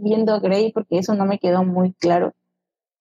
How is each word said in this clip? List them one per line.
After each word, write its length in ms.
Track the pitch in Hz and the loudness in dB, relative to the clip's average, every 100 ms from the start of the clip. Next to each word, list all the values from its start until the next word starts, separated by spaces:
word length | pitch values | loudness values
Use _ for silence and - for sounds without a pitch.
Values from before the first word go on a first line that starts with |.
viendo 340 | 208 220 220 | -2 0 2
a 60 | 214 | 0
Grey, 320 | 190 196 220 | 0 0 0
porque 260 | 220 214 180 | -2 -2 -2
eso 160 | 190 | 0
no 100 | 208 196 | -2 0
me 120 | 202 | -2
quedó 260 | 180 180 | 0 0
muy 280 | 185 180 185 | 0 0 0
claro. 400 | 185 170 175 180 - _ _ _ _ _ _ | 0 0 0 -2 -6 _ _ _ _ _ _